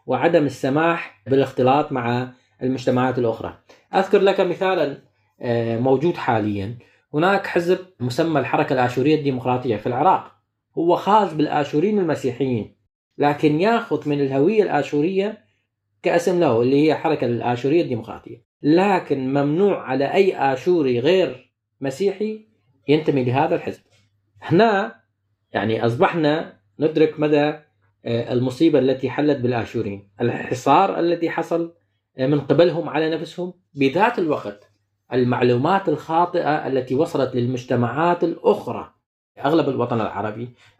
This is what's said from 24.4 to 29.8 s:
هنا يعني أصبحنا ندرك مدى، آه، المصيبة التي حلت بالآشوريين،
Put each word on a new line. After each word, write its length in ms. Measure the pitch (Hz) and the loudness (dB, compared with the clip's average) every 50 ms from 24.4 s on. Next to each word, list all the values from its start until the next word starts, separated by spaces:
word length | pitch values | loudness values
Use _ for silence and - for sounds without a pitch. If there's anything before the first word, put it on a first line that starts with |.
هنا 520 | - - - 202 226 226 202 196 208 233 - _ _ _ _ _ _ _ _ _ _ _ | -4 0 2 4 4 4 2 0 -2 -4 -10 _ _ _ _ _ _ _ _ _ _ _
يعني 340 | - 101 101 110 110 110 113 | -4 -2 -2 0 0 0 0
أصبحنا 720 | 117 120 131 190 - 170 170 156 147 151 165 190 - - _ _ _ _ - | 0 0 2 0 0 2 0 0 0 0 0 -4 -8 -16 _ _ _ _ -2
ندرك 400 | 143 160 156 151 156 151 151 151 | -2 0 2 2 2 2 2 -2
مدى، 320 | 151 151 151 143 147 151 156 - _ _ _ _ _ _ _ _ - | 0 2 2 2 2 0 -2 -6 _ _ _ _ _ _ _ _ -8
آه، 280 | 123 117 117 113 - | -4 -4 -4 -2 -2
المصيبة 460 | 123 120 127 131 127 - 165 165 147 135 | -2 0 0 -2 0 2 2 4 4 4
التي 320 | 127 135 131 131 139 120 | 4 2 0 0 -4 -6
حلت 280 | 123 - 143 147 139 127 | -2 0 0 0 0 0
بالآشوريين، 680 | 120 123 123 113 104 - - 117 | 0 -2 -2 -2 -4 -4 -6 -6